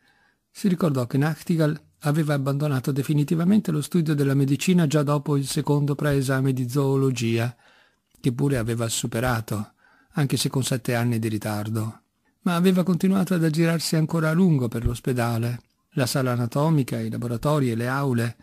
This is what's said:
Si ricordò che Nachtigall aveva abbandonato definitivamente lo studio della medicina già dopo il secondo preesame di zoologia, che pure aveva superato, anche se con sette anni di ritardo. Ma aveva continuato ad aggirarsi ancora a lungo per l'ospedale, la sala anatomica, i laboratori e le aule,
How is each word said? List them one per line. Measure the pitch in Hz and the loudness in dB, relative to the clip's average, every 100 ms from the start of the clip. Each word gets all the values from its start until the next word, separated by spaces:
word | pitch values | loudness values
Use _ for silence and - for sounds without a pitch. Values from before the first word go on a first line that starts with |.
| _ _ _ _ _ | _ _ _ _ _
Si | - 202 | -4 0
ricordò | 175 180 131 120 | 2 0 0 -2
che | 135 | 0
Nachtigall | 151 151 - 165 151 156 _ _ | 0 -2 -2 2 2 0 _ _
aveva | 151 151 147 143 | -2 0 0 -2
abbandonato | 135 143 147 131 151 | -2 -2 0 -2 -2
definitivamente | 139 135 147 143 165 170 214 180 | -2 0 0 2 0 2 2 2
lo | 151 | -2
studio | 143 180 156 | 0 0 0
della | 147 139 139 | 2 2 2
medicina | 135 139 - 180 156 | 2 0 2 4 4
già | 151 | 2
dopo | 143 147 139 143 | 2 0 0 -2
il | 135 | -2
secondo | - 143 147 143 143 | -4 0 0 0 -2
preesame | 147 139 131 135 135 | 0 0 0 0 0
di | 131 123 | 0 -2
zoologia, | 139 139 135 135 120 113 117 120 - _ _ _ _ _ _ | 0 0 2 0 0 0 0 -2 -6 _ _ _ _ _ _
che | 143 | -4
pure | 123 143 135 | 0 0 0
aveva | 113 117 117 | -2 -2 -2
superato, | - 120 117 127 117 110 104 104 _ _ _ _ | -4 -4 -2 -2 -2 -4 -6 -8 _ _ _ _
anche | - 139 131 | -4 -2 0
se | 139 | -2
con | 139 | -2
sette | 123 135 - | -2 -4 -2
anni | 120 120 113 | 0 0 0
di | 113 | -2
ritardo. | 107 107 104 107 110 110 - _ _ _ _ | -4 -4 -6 -4 -4 -6 -10 _ _ _ _
Ma | 190 170 | -2 2
aveva | 185 185 | 2 2
continuato | 175 170 190 190 175 | 2 2 2 2 0
ad | 180 | 0
aggirarsi | 160 156 165 165 - 160 | 0 2 0 0 0 0
ancora | 156 165 156 | 0 0 2
a | |
lungo | 160 190 143 120 | 4 4 4 0
per | 117 120 | -2 -2
l'ospedale, | 120 - 123 117 117 120 120 _ _ _ | -2 -2 0 0 0 -2 -4 _ _ _
la | - 165 | -2 0
sala | 143 127 | 0 0
anatomica, | 123 117 143 156 156 120 117 | 0 -2 0 2 2 0 -4
i | 113 | -6
laboratori | 117 117 117 151 151 131 | -6 -6 -2 0 0 0
e | 113 | -2
le | 120 | -2
aule, | 135 139 120 117 - | -2 0 0 -2 -6